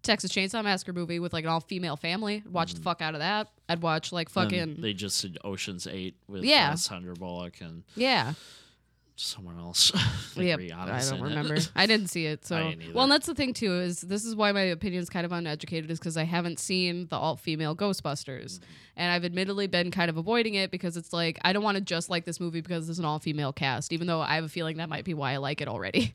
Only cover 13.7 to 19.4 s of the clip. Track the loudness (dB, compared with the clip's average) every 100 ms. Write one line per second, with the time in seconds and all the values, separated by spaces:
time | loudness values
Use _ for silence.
13.7 | 2 0 -2 -4 -4 -2 2 4 4 2
14.7 | 2 -2 -2 -2 -2 -2 -2 -2 -4 -4
15.7 | -4 -2 -4 -2 -2 0 0 0 -4 0
16.7 | 2 2 0 -2 0 0 0 -2 0 0
17.7 | 2 0 0 -2 -4 -6 -8 -10 -14 -16
18.7 | -20 -18 -2 2 2 2 0